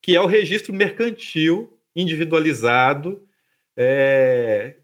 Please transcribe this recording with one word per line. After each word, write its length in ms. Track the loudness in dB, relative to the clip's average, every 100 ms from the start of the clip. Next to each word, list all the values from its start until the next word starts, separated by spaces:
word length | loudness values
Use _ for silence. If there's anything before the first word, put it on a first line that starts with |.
que 140 | 0 2
é 40 |
o 60 | 4
registro 480 | 2 0 -4 -6
mercantil 960 | -2 -2 -2 -4 -4 -8 -2 0 0 -4 _ _
individualizado, 1300 | -6 -4 -4 0 0 0 0 0 2 2 0 -6 -12 _ _ _ _ _ -2
é, 960 | 0 2 2 4 2 2 0 -2 -4 -14